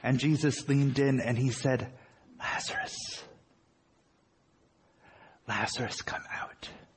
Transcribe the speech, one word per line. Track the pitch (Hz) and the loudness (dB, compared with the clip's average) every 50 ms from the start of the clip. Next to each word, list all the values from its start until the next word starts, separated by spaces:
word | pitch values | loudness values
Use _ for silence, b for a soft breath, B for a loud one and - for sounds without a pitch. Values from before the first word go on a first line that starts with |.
| - | 2
And | 120 131 123 | 2 2 4
Jesus | 123 147 156 139 - 151 131 - - | 4 4 2 4 4 2 2 0 0
leaned | - 139 139 143 139 127 131 | 2 4 4 4 4 4 4
in | 139 139 135 131 | 4 4 4 4
and | - 117 123 | 2 2 0
he | 113 131 131 | 2 2 2
said, | 113 - - 139 131 123 107 - B B B B B B B B - - | 0 2 0 2 2 2 0 -4 B B B B B B B B -18 -10
Lazarus, | - - - - - - - 831 784 - - - - - - - - - - - _ _ _ _ _ _ _ _ _ _ _ _ _ _ _ _ _ _ _ _ _ _ _ _ _ _ _ _ _ B B B B B B B B B B B B | -6 -4 -4 -4 -4 -4 -4 -4 -6 -6 -8 -10 -10 -10 -12 -12 -14 -16 -20 -20 _ _ _ _ _ _ _ _ _ _ _ _ _ _ _ _ _ _ _ _ _ _ _ _ _ _ _ _ _ B B B B B B B B B B B B
Lazarus, | - 110 101 104 - - - 123 104 - - | -4 -2 0 0 -2 -2 -2 -4 -4 -4 -6
come | - - - - - - | -8 -6 -6 -6 -8 -8
out. | - - - - - - - - - - - _ _ | -8 -8 -8 -10 -10 -14 -16 -16 -16 -16 -20 _ _